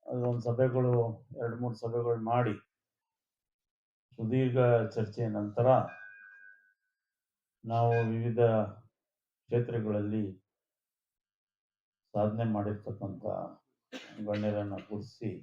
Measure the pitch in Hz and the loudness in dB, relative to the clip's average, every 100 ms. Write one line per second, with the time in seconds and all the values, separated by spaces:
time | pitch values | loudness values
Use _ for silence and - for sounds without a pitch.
0 | - 123 123 120 117 120 131 123 127 120 | -6 -2 0 -2 -2 2 2 4 2 2
1 | 117 113 - - 117 117 123 110 117 120 | 2 -4 -14 -8 -6 -4 -6 -4 -4 -2
2 | 120 117 110 120 120 101 _ _ _ _ | 0 -2 0 2 2 -2 _ _ _ _
3 | _ _ _ _ _ _ _ _ _ _ | _ _ _ _ _ _ _ _ _ _
4 | _ - 113 131 127 127 123 117 107 117 | _ -8 -2 0 2 4 6 4 2 -4
5 | 101 - 117 104 104 110 123 127 - - | -6 -4 -4 -2 -4 2 4 4 2 -10
6 | - - - - - - _ _ _ _ | -20 -20 -20 -20 -20 -20 _ _ _ _
7 | _ _ _ _ _ _ 113 117 117 117 | _ _ _ _ _ _ -4 2 4 4
8 | 113 113 117 113 117 110 104 - - _ | 2 0 0 4 6 6 2 -6 -20 _
9 | _ _ _ _ _ 120 120 117 107 104 | _ _ _ _ _ 0 0 -2 0 0
10 | 104 110 101 95 _ _ _ _ _ _ | 0 -2 -2 -6 _ _ _ _ _ _
11 | _ _ _ _ _ _ _ _ _ _ | _ _ _ _ _ _ _ _ _ _
12 | _ 104 107 110 113 104 104 101 - 104 | _ 0 0 2 0 0 -2 -4 -8 -10
13 | 98 90 98 92 90 - _ _ _ - | -10 -8 -8 -6 -8 -14 _ _ _ -16
14 | - - 107 104 107 104 104 95 - 104 | -16 -12 -4 -2 0 -2 -4 -8 -8 -10
15 | 101 - 107 90 | -10 -10 -8 -8